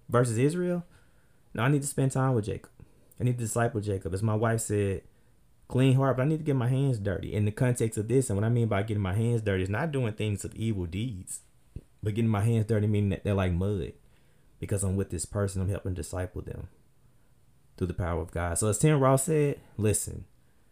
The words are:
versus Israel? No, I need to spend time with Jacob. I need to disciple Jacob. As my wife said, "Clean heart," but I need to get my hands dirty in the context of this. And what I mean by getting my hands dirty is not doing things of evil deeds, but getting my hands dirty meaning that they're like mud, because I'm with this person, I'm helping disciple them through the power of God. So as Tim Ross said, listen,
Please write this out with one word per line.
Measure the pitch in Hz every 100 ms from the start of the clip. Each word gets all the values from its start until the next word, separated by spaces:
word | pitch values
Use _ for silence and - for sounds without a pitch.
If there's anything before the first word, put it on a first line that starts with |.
| -
versus | 120 127 110
Israel? | 143 175 180 175 170 - - - _ _ _
No, | -
I | 123
need | 147
to | 143
spend | - 135
time | - 135
with | 123 104
Jacob. | - - - - - _ -
I |
need | 123 120
to |
disciple | 110 117 117 107
Jacob. | 104 98 85
As | 95
my | 110 107
wife | 113 113
said, | - 104 98 92 - - - - _ _ -
"Clean | 123 135 131
heart," | 135 127
but |
I | 139
need | 160
to |
get | 151 135
my | 120
hands | 131 139 117
dirty | 101 82 82
in | 107 104
the |
context | - 127 120 113 -
of | 107
this. | 131 127
And | 98
what | 110
I |
mean | 120 113
by | 101
getting | 113 104
my | 95
hands | 101 113 117
dirty | 104 95
is | 92
not | 107 160
doing | 135 117
things | - 107 101 -
of | -
evil | 113 98 87
deeds, | 92 131 92 - - - _ _ - - _
but | 104
getting | 104 113
my | 104
hands | 113 117 104
dirty | 107 104
meaning | 104 101
that | -
they're | 101
like | 98 92
mud, | 85 98 101 64 - - - - - _ -
because | 98 98
I'm | 98 95
with | 95
this | 92 -
person, | 104 98 95
I'm | 95
helping | 95 92
disciple | 90 82 92 90 -
them | - 80 - - _ _ - _ _ _ _ _ _ -
through | 90
the |
power | - 85 82
of | 82
God. | 82 87 82
So | 107
as | 101
Tim | 156 147
Ross | 135 -
said, | - 156 143 - - -
listen, | 104 98 - 80 - _ _ _ _